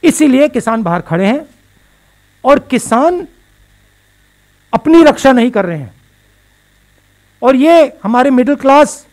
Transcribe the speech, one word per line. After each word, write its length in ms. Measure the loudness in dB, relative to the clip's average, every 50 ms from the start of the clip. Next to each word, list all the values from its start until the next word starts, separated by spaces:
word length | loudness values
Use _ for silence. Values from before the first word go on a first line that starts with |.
| 0
इसीलिए 460 | -2 0 0 0 0 2 2 0 0
किसान 340 | -2 -6 -6 -4 -6 -4 -4
बाहर 180 | -4 -6 -6
खड़े 240 | -6 -6 -6 -2 -2
हैं 200 | -2 -2 -4 -8 _ _ _ _ _ _ _ _ _ _ _ _ _ _ _ _ _ _ _ 0
और 140 | 0 0 0
किसान 680 | 0 -4 -6 -6 -4 -2 -2 -2 0 -2 -2 -4 -10 -14 _ _ _ _ _ _ _ _ _ _ _ _ _ _ _ _ _ _ _ _ _ _ _ _ _ _ _ _ -8
अपनी 300 | -6 -2 2 4 4 6
रक्षा 280 | 4 2 2 0 0
नहीं 200 | 2 2 0 0
कर 140 | -2 -4 -6
रहे 120 | -6 -8
हैं। 180 | -10 -12 -16 _ _ _ _ _ _ _ _ _ _ _ _ _ _ _ _ _ _ _ _ _ _ _ _ _ _ _ _ _ _ -2
और 120 | 0 0
ये 440 | 2 2 4 4 4 2 2 -2 -10 -6
हमारे 260 | -4 -2 0 0 0
middle 260 | 0 0 0 0 -2
class 520 | -2 0 2 2 2 2 0 -2 -16 _ _